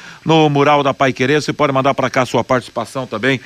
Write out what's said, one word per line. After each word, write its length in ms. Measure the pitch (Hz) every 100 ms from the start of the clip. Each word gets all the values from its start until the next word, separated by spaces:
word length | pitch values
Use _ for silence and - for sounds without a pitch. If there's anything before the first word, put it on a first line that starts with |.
| - - 156
no 240 | 160 151
Mural 320 | 143 143 147
da 140 | 139 -
Paiquerê. 440 | 135 127 127 151
Você 140 | 139
pode 180 | 127 147
mandar 220 | 135 139
pra 160 | 131 131
cá 160 | 135 123
sua 180 | 123
participação 640 | 110 127 - - 110 139 123
também 340 | 107 123 127